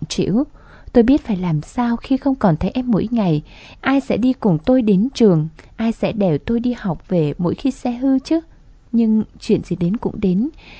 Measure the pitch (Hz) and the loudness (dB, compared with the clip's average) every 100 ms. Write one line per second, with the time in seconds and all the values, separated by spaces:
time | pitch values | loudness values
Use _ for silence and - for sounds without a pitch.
0 | - - - 208 302 - - - - 247 | -6 -4 0 0 -2 -6 -20 -20 0 4
1 | 233 294 - 185 180 151 - - 240 233 | 4 4 0 -4 -2 -2 -4 -4 -2 -2
2 | - 262 277 262 190 151 185 254 247 190 | -2 -2 -2 0 2 2 -2 -2 0 0
3 | - 233 185 151 - - - - 254 269 | 0 0 0 0 -4 -18 -20 -8 0 0
4 | - - 247 254 208 156 - 262 220 185 | 0 0 0 0 0 0 2 2 4 2
5 | 254 - 220 165 156 - - - 226 214 | 0 4 4 4 0 -8 -16 -6 -4 -2
6 | 190 226 190 147 - 233 247 240 196 151 | -4 0 0 0 -2 -4 -2 -4 -6 -6
7 | - 180 147 - 175 175 269 - 247 240 | -2 0 0 -2 -4 -2 -4 -4 -6 -4
8 | 269 269 269 320 - - - - - 233 | 0 0 0 -4 -4 -20 -20 -20 -4 0
9 | 226 220 - - - 202 - 175 175 220 | 2 2 -2 -6 -2 -2 0 -4 -2 -2
10 | - - 196 185 277 - - - | -6 -2 0 0 -2 -6 -20 -20